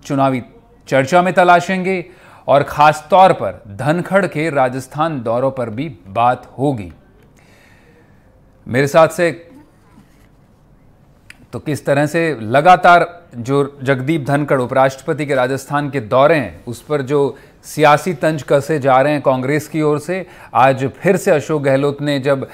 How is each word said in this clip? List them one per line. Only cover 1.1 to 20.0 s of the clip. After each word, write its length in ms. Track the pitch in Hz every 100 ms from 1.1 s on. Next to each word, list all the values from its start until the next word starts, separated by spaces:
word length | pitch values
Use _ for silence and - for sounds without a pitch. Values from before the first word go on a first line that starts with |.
| 180
में 120 | 185
तलाशेंगे 720 | 185 175 175 175 190 185 185 - - - - -
और 160 | 139
खास 440 | 139 - 151 151 -
तौर 220 | 185 190
पर 300 | 165 107 92 -
धनखड़ 580 | 101 127 175 - 190 180
के 240 | 147 160
राजस्थान 720 | 143 127 127 127 147 165 147
दौरों 300 | 113 117 135
पर 180 | 131 117
भी 280 | 110 160 113 98
बात 440 | 104 120 127 - -
होगी। 340 | 143 123 87 - _ _ _ _ _ _ _ _ _ _ _ _ _ _ _ _ -
मेरे 200 | 117 139
साथ 200 | 165 160
से 380 | - 170 123 - - - _ _ - _ _ _ _ _ _ _ _ _ _ _ _ _ - _
तो 60 | 113
किस 260 | - 139 -
तरह 200 | 143 147
से 320 | 170 165 123
लगातार 840 | 107 135 175 180 180 175 165 - - 120
जो 420 | 113 139 139 -
जगदीप 420 | 131 131 131 165 135
धनखड़ 360 | 143 147 139
उपराष्ट्रपति 640 | 123 131 135 - - 147 143
के 100 | 135
राजस्थान 540 | 127 135 - 143 143
के 100 | 135
दौरे 360 | 101 123 147 160
हैं, 300 | 104 80 -
उस 160 | 113
पर 200 | - 147
जो 360 | 127 147 139 - - _
सियासी 500 | - - 147 147 190
तंज 300 | 165 160 156
कसे 360 | - - - 156
जा 220 | 135 131
रहे 120 | 143
हैं 80 | 147
कांग्रेस 460 | 147 127 127 151 147
की 140 | 160
ओर 180 | 151
से, 280 | 147